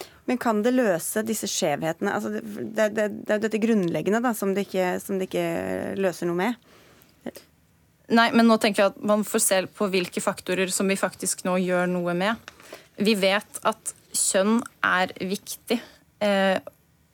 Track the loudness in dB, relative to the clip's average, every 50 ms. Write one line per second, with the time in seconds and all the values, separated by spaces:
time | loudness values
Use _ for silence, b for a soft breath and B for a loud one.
0 | B B B B B -2 -2 0 0 0 2 2 2 2 2 2 4 2 2 0
1 | -2 -4 -4 -4 -2 -2 -4 -4 -4 -6 -4 -2 0 0 0 0 -2 -2 -2 -2
2 | -2 -2 -2 -2 -4 -4 -6 -8 -8 -10 -10 -10 -10 -6 -2 0 0 0 0 0
3 | -2 -2 -4 -6 -4 -2 -2 0 0 -2 -2 0 2 2 4 4 2 2 0 -2
4 | 0 0 0 2 2 0 -2 0 -2 -2 0 0 -2 -2 0 0 0 0 0 -4
5 | -4 -4 -4 -4 -4 -4 -2 -2 -2 -2 -2 -4 -4 -4 -4 -4 -4 -4 -4 -2
6 | -2 -2 -2 -2 -2 -2 -2 0 0 -2 -2 -4 b b b b b b b b
7 | b b b b -14 -14 -14 -14 -18 _ _ _ _ _ _ _ _ _ _ _
8 | _ 2 4 4 4 6 6 6 6 6 6 6 4 2 2 4 2 2 0 0
9 | 0 0 2 2 0 0 -2 0 0 2 2 2 0 -2 -4 -4 -2 0 0 0
10 | -2 -2 -4 -6 -4 -4 -4 -4 -4 -4 -2 0 0 0 0 0 0 0 0 0
11 | -2 -4 -4 -4 -6 -6 -4 -4 -2 -2 0 0 0 2 2 2 2 0 0 0
12 | -2 -2 0 0 0 0 -2 -4 -6 B B B B B B B B B B -2
13 | 2 2 4 4 4 2 2 2 -2 -4 -10 -4 -2 -2 -2 -2 -4 -12 -12 _
14 | _ _ -4 -2 0 0 2 2 4 4 2 2 0 -4 _ _ 0 2 2 2
15 | 2 0 -2 -6 -6 -4 -6 -6 -8 -10 -14 -10 _ -4 -4 -4 B B B B
16 | B _ _ -4 0 2 2 4 4 2 2 0 -2 -8 -18 _ _ _ _ _
17 | _ _